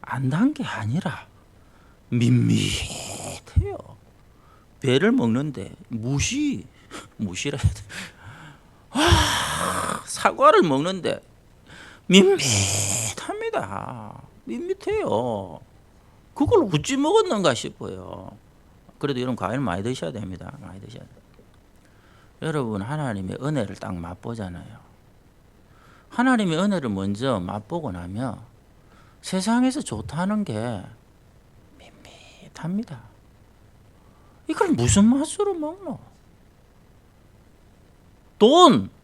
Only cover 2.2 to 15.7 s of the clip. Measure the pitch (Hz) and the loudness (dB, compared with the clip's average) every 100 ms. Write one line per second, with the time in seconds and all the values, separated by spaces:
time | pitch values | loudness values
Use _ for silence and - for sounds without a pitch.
2.2 | 120 123 113 110 98 95 - - - - | 4 4 4 2 0 -4 -6 -10 -12 -12
3.2 | - - - - 403 392 - - - - | -12 -14 -2 0 0 -6 -14 -20 -20 -20
4.2 | - - - - _ - 131 127 196 254 | -20 -20 -20 -20 _ -6 2 4 4 4
5.2 | 117 117 151 123 98 - - 117 113 139 | 2 0 -2 -6 -12 -14 -10 -8 -2 -2
6.2 | - 254 294 247 82 - - - - - | -2 0 -2 -2 -8 -20 -18 -18 -18 -8
7.2 | 101 90 143 143 - - - - - - | -8 -4 -6 -2 -2 -2 -12 -14 -14 -16
8.2 | - - - - - - - - 320 339 | -20 -20 -20 -20 -20 -20 -8 2 4 6
9.2 | - - - - - - - - - - | 4 0 -4 -4 -4 -4 -4 -6 -8 -2
10.2 | - - 285 427 185 135 160 190 117 107 | 0 6 6 8 6 2 0 -2 -4 -6
11.2 | - - _ - - - - - _ 185 | -10 -20 _ -20 -20 -20 -20 -20 _ 8
12.2 | 190 392 139 104 98 101 101 98 110 - | 8 6 2 2 0 0 -2 -4 -6 -8
13.2 | - 415 453 453 98 98 - 123 104 - | -8 -6 -4 -4 -4 -8 -8 -12 -14 -16
14.2 | - - - 233 349 381 - 427 349 107 | -20 -20 -10 -8 -6 -6 -4 -2 0 0
15.2 | 123 107 92 76 - | 0 -4 -8 -14 -20